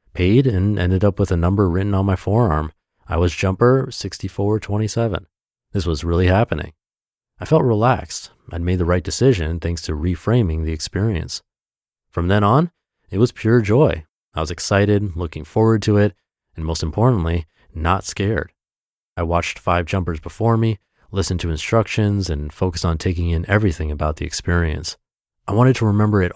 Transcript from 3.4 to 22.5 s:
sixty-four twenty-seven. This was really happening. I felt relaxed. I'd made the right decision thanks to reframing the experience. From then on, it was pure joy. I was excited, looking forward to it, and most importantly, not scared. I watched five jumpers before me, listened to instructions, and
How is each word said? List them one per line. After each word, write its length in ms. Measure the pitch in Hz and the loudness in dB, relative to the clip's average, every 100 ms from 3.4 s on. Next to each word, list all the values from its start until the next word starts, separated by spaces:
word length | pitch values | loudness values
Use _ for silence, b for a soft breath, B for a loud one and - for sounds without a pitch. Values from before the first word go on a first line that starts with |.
| 95 95 123 131 131 | -2 2 2 2 0
sixty-four 680 | - 98 - 95 - 101 107 | -8 -10 -8 -8 -4 -2 -2
twenty-seven. 680 | - 104 110 117 117 92 - _ _ _ _ | -2 -4 -2 -2 -2 -4 -10 _ _ _ _
This 120 | 101 82 | -4 -2
was 200 | 78 82 | -2 0
really 220 | 85 90 | 2 4
happening. 440 | 95 120 78 78 - _ _ _ _ _ - | 2 2 -2 -8 -14 _ _ _ _ _ -14
I 40 | - | 0
felt 180 | 160 | 2
relaxed. 680 | 135 107 120 120 76 - - _ - | 2 2 2 0 -4 -12 -14 _ -12
I'd 80 | 85 | -4
made 160 | 87 90 | 0 0
the 80 | 85 | 2
right 180 | 90 | 0
decision 560 | - - 127 104 78 82 | 0 2 2 2 0 -4
thanks 220 | 87 85 | -4 -6
to 100 | - | -6
reframing 720 | 76 85 87 - 120 95 80 | -4 -2 -2 0 2 2 0
the 80 | 80 | -4
experience. 680 | 80 - 92 110 87 - - - _ _ _ _ _ _ | -4 -6 -2 -2 -2 -6 -12 -16 _ _ _ _ _ _
From 200 | - 87 | -4 0
then 160 | 101 101 | 2 4
on, 260 | 131 170 - _ _ _ | 2 0 -4 _ _ _
it 80 | 95 | 0
was 160 | 123 | 0
pure 260 | - 110 120 | 0 2 2
joy. 460 | 101 117 143 82 - _ _ | 4 4 2 0 -8 _ _
I 60 | - | -6
was 100 | 80 | -6
excited, 680 | 87 - 98 101 101 101 82 | -6 -2 2 4 2 0 -4
looking 260 | 85 80 | -8 -8
forward 380 | 78 113 113 110 | -6 0 2 2
to 160 | 110 104 | 2 2
it, 160 | 104 - _ _ _ - | 2 0 _ _ _ -8
and 80 | |
most 200 | 80 82 | -6 -4
importantly, 640 | 82 90 120 113 82 85 - _ _ 82 | -4 0 2 2 0 -2 -6 _ _ -4
not 300 | 80 95 - | -2 -2 -2
scared. 480 | - 101 104 - _ _ _ _ _ _ - | -4 -2 -2 -4 _ _ _ _ _ _ -6
I 60 | |
watched 360 | 85 85 87 - | -2 -2 -2 -6
five 280 | - 87 85 | -2 0 0
jumpers 340 | 98 87 80 | -2 -2 -6
before 340 | - - 113 113 | -8 -4 0 2
me, 240 | 113 104 _ _ _ | 0 -2 _ _ _
listened 300 | 95 90 90 | -4 -2 -2
to 80 | 85 | -2
instructions, 800 | 78 - 113 104 - 104 101 90 | -4 -2 0 0 0 0 0 -2
and 240 | 73 73 | -4 -6